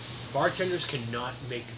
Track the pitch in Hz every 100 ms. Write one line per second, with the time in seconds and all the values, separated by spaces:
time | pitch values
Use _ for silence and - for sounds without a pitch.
0 | - - - 131 170 165 185 175 - 135
1 | 117 120 123 127 127 120 113